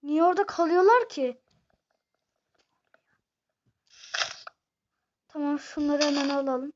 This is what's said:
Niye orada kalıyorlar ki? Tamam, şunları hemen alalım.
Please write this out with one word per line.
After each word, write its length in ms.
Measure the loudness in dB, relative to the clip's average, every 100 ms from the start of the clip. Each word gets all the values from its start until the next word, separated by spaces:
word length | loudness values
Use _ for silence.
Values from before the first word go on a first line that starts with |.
Niye 200 | -2 2
orada 220 | 2 2 -2
kalıyorlar 640 | 0 2 4 6 6 2
ki? 320 | -4 -6 -6 _ _ _ _ _ _ _ _ _ _ _ _ _ _ _ _ _ _ _ _ _ _ _ _ _ -20 -12 -8 -8 -8 -20 _ _ _ _ _ _ _ _
Tamam, 320 | -8 -4 -6
şunları 440 | -8 -6 -2 0
hemen 260 | 0 0 -2
alalım. 440 | -2 -4 -4 -8